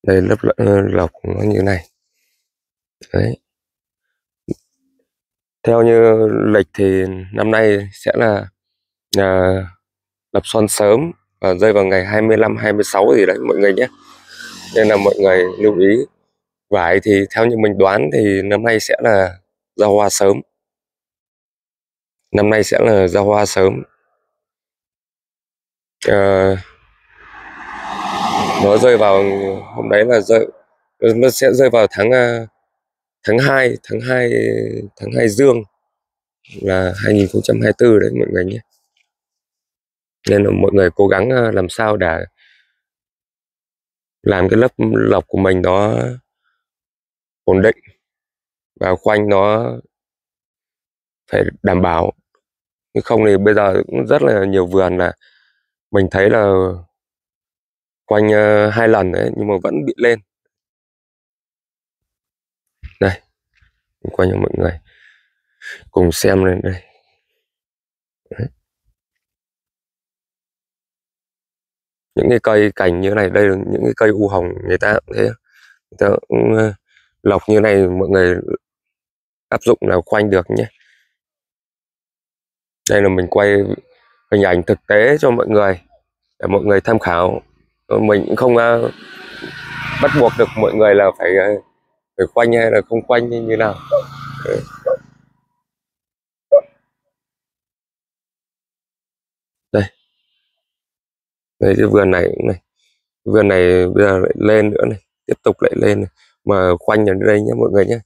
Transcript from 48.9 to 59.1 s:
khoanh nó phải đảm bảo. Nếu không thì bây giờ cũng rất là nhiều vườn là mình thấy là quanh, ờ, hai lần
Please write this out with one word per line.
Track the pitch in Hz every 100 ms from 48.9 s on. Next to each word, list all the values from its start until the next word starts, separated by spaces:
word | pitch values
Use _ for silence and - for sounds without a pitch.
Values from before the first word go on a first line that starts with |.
khoanh | 92 107 107 104
nó | 98 101 107 120 120 _ _ _ _ _ _ _ _ _ _ _ _ _ _ _
phải | - - -
đảm | 98 92
bảo. | 90 82 - - _ _ _ _ _ _ _
Nếu | 113
không | - 113
thì | 107 98
bây | 101
giờ | 104 101 95 -
cũng | - 117
rất | 147
là | 143 107
nhiều | 98 98 87
vườn | 95 90 90
là | 87 - _ _ _ _ _ _ _
mình | 101 95
thấy | 98 101
là | 117 101 95 92 90 85 _ _ _ _ _ _ _ _ _ _ _
quanh, | - 107 107
ờ, | 107 107 107 104
hai | 107 113
lần | 107 92